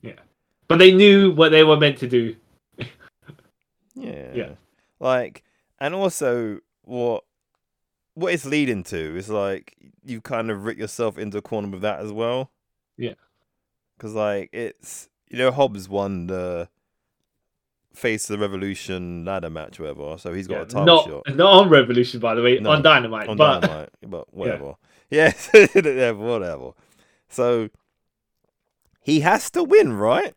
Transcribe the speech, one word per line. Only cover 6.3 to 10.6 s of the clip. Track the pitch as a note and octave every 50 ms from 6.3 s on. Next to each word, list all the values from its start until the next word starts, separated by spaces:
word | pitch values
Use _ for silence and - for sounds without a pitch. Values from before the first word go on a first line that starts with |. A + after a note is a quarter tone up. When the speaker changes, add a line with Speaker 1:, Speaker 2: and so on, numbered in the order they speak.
| A#2+ A#2+ A#2 A2 G#2 F2+ _ _ _ _
Speaker 2:
what | _ - B2 B2 A#2+ A#2+ A#2 - _ _ _ _ _ _ _ _ _ _ _ _ _ _ _ _ _ _ _
what | D#3+ E3+ F#3 F3
it's | D#3+ C3+
leading | C#3 C#3+ D3+ D3 C3 A#2 G2+ F2
to | - - F2 D#2+ D#2 D#2+ F2+
is, | F#2 G#2
like, | G#2+ G#2 G2+ G2 G2 F#2 - - _ _ _ _ _ _ _
you've | - B2 A2 _
kind | - C3+ A2+ A2+ A2+
of | G#2+ G2